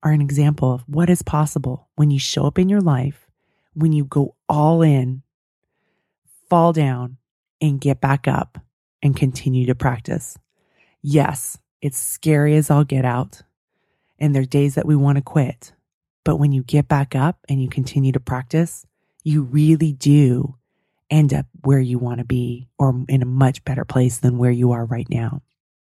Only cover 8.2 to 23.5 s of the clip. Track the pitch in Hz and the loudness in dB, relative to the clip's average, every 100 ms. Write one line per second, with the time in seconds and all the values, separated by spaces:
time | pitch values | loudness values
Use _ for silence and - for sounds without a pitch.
8.2 | - 135 120 - - _ _ _ 143 135 | 0 -2 -4 -10 -20 _ _ _ -2 0
9.2 | 135 127 - 127 123 120 131 120 - - | -2 -2 -4 -2 -2 -2 -2 -4 -6 -8
10.2 | - - _ _ _ _ _ _ 143 147 | -8 -18 _ _ _ _ _ _ 0 0
11.2 | - 147 - - _ _ 147 - - - | 0 -4 -10 -14 _ _ -8 -8 -10 -6
12.2 | 156 151 147 151 151 147 143 135 127 123 | 0 2 4 2 4 2 2 0 -2 -2
13.2 | 120 - _ _ _ _ _ _ _ _ | -6 -12 _ _ _ _ _ _ _ _
14.2 | 151 135 127 147 143 147 160 151 139 139 | -2 0 0 0 0 -2 0 2 2 0
15.2 | 139 160 131 - - _ _ _ _ _ | 0 -2 -2 -4 -16 _ _ _ _ _
16.2 | - 156 143 135 127 147 143 143 139 135 | -2 0 2 0 0 0 2 0 0 0
17.2 | 143 - - 135 127 - 127 143 135 131 | -2 -2 -6 -4 -2 -4 -4 0 0 -2
18.2 | - 127 131 160 170 - _ _ _ _ | -4 -8 -4 -2 -2 -4 _ _ _ _
19.2 | 156 151 131 147 151 160 160 139 143 147 | -2 -2 0 2 4 4 2 0 4 6
20.2 | 135 123 131 - _ _ _ _ _ 151 | 6 2 -4 -10 _ _ _ _ _ 2
21.2 | 147 143 139 - 139 139 127 123 120 120 | 2 0 -6 -8 0 2 2 -2 -4 -6
22.2 | 120 127 120 120 127 _ 139 127 127 135 | -4 -4 -4 -8 -14 _ 0 0 0 0
23.2 | 127 127 131 | 0 0 0